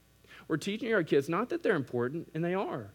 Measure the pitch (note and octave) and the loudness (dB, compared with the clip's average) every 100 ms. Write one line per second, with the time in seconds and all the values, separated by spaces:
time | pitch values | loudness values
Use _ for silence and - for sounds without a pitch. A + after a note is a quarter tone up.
0 | _ _ - - - D#3 G3+ A3 A#3 A3 | _ _ -20 -16 -4 -4 -2 -4 0 2
1 | D#3+ D3 C3+ E3+ B3 E4+ - F3 B2+ B2 | 4 4 4 0 -2 0 2 2 0 -2
2 | B2 E3 - D#3+ F3 F#3 C#4 D#3+ G2+ | -2 -4 -6 -4 0 0 -2 -6 -8